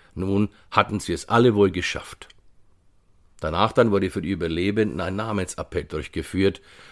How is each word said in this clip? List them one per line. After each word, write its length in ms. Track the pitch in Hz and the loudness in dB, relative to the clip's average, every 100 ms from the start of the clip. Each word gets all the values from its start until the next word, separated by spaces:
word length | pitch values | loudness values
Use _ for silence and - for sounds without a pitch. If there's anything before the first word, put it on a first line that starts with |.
| _ | _
Nun 340 | - 95 98 104 - _ | -6 -2 0 0 -4 _
hatten 300 | - 104 104 | 0 0 -2
sie 120 | - | -4
es 160 | 82 - | -6 0
alle 260 | 117 123 | 4 6
wohl 160 | 104 98 | 6 4
geschafft. 580 | 90 - - - - - _ - - _ _ _ _ _ _ _ _ | 2 -4 -6 -12 -16 -20 _ -20 -20 _ _ _ _ _ _ _ _
Danach 320 | 80 82 110 | -4 0 2
dann 180 | 131 117 | 4 4
wurde 200 | 98 92 | 4 0
für 100 | 98 | -2
die 100 | 82 | -4
Überlebenden 720 | 92 82 82 95 107 107 73 | -4 -2 -2 0 0 0 -2
ein 160 | 87 95 | -6 -4
Namensappell 680 | 113 104 90 - 82 87 | -4 -4 -6 -8 -8 -6
durchgeführt, 760 | 73 78 73 82 80 92 95 - - - - | -6 -8 -8 -8 -6 0 0 0 -8 -20 -20